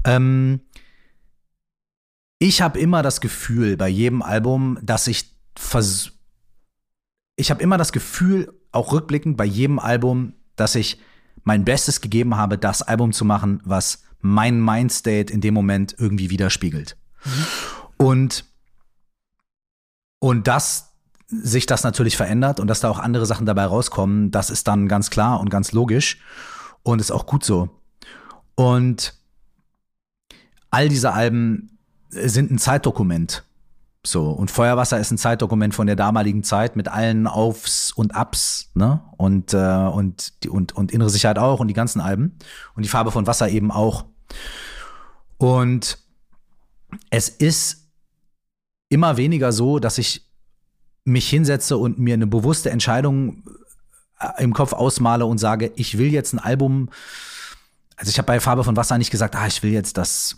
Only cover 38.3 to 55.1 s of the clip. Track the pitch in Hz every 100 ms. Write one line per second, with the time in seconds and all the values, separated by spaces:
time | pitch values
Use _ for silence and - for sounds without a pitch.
38.3 | - - - - 90 110 156 - - 95
39.3 | 98 90 98 92 92 95 95 95 - -
40.3 | - - 98 90 - 98 117 107 101 113
41.3 | 104 127 127 110 107 117 107 87 98 165
42.3 | - - - - - 104 120 113 113 104
43.3 | 117 - 107 104 107 110 - - - -
44.3 | - - - - - - - - - -
45.3 | - 127 127 123 123 - - _ _ _
46.3 | - _ _ _ _ - - - 117 -
47.3 | - 151 156 - - _ _ _ _ _
48.3 | _ _ _ _ _ - 147 170 120 143
49.3 | 160 127 110 123 147 113 - 113 - _
50.3 | _ _ _ _ _ _ _ 131 127 -
51.3 | 147 147 139 - 127 120 120 120 113 107
52.3 | 113 127 151 139 117 - 120 143 135 127
53.3 | - - - - - - _ _ - -
54.3 | - 127 110 139 - 131 - 117